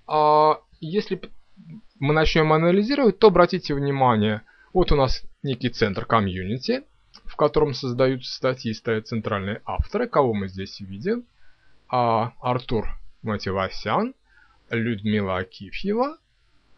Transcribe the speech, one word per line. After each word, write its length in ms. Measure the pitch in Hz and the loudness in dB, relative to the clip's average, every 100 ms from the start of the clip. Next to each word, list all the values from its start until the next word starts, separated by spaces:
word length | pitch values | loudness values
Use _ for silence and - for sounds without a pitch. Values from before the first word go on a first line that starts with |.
| - | -4
А, 540 | 151 151 151 156 151 _ _ | 2 4 6 6 2 _ _
если 340 | 160 196 - | -4 -4 -4
п-, 160 | 180 - - - - - 156 - _ | -8 -10 -18 -20 -20 -20 -20 -20 _
мы 140 | 139 | 0
начнем 400 | 156 156 170 156 | 2 4 4 4
анализировать, 640 | 156 170 190 214 285 247 - | 4 4 2 2 2 2 6
то 100 | 220 | 6
обратите 440 | 175 175 180 - | 6 4 2 -4
внимание, 680 | 143 143 139 127 110 104 107 - _ _ | -2 -2 2 2 4 2 0 -8 _ _
вот 180 | 185 170 | 0 4
у 40 | 147 | 4
нас 260 | 131 - - - | 4 0 -6 -10
некий 280 | 143 127 123 | -6 -4 -4
центр 340 | - 104 98 | 0 0 0
комьюнити, 800 | - 113 98 92 92 123 - 254 - _ _ - | 0 2 2 -4 -6 -6 -4 -4 -6 _ _ -16
в 120 | - - | -14 0
котором 360 | 147 156 147 | 0 2 0
создаются 580 | 131 131 120 131 131 - | -2 -6 0 0 0 -8
статьи 380 | - 131 127 117 | -4 -4 -2 -6
и 20 | |
стоят 340 | 107 - 113 - | -6 -4 -4 -4
центральные 540 | 113 - 104 95 107 | -6 -4 -4 -4 -8
авторы. 440 | - 92 - 208 240 | -6 -4 -2 -2 0
Кого 260 | 165 131 | 2 2
мы 140 | 104 95 | 0 -4
здесь 320 | 95 98 - | -8 -12 -12
видим? 440 | 95 98 160 240 240 _ - - _ - _ | -14 -8 -6 -6 -8 _ -20 -20 _ -20 _
А, 440 | 127 117 113 117 - | -2 2 0 -2 -6
Артур 580 | 123 127 - 113 - - - - | -4 -4 -2 -2 -2 -6 -10 -12
Мативасян, 920 | 113 104 - 95 95 - 104 131 233 - _ _ _ _ _ | -8 -6 -4 -4 -4 -4 -4 -2 -2 -8 _ _ _ _ _
Людмила 640 | 117 113 107 107 107 98 92 | -4 -2 -2 -2 -2 0 -4
Акифьева, 800 | 95 - 95 - 190 214 269 330 _ _ _ _ _ | -6 -12 -12 -8 -4 -2 -2 -6 _ _ _ _ _